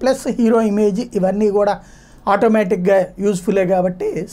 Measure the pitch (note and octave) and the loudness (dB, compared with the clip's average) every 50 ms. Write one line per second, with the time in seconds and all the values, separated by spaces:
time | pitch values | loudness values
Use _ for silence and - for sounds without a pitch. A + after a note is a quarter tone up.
0 | - B3+ C4 C4 - C#4+ A3+ A#3 A#3+ A3 A#3+ A#3 A3+ A3 G3+ G#3 G#3+ G#3 G3 G3 | -2 -2 -2 -2 -2 -6 -2 0 2 2 4 2 2 2 0 2 0 0 0 -2
1 | B3 B3 - G#3 F3+ F#3 F#3+ G3+ G#3+ G#3 G3 G#3 G#3 G3+ G3 F#3+ - - - - | -6 -4 -4 -2 -2 0 0 0 0 0 2 2 0 0 -2 -4 -8 -20 -20 -20
2 | - - - - - - G3+ G3+ A#3+ A3+ A3 A3 G#3+ F#3 G#3 F3+ F3 F#3+ G3 F#3+ | -20 -20 -20 -10 -2 0 0 2 2 2 2 2 2 0 -2 -2 2 2 2 2
3 | F3+ - - - F#3+ G3+ G#3 F3+ - - F#3+ G3 F#3+ F3 F#3+ F#3 F3+ F#3 F3+ - | 2 -2 -6 -4 -2 -2 -2 -2 -2 -2 0 0 0 0 0 0 0 -2 -2 -4
4 | G#3 A4 F#4 - F3 - | -6 -6 -6 -6 -10 -10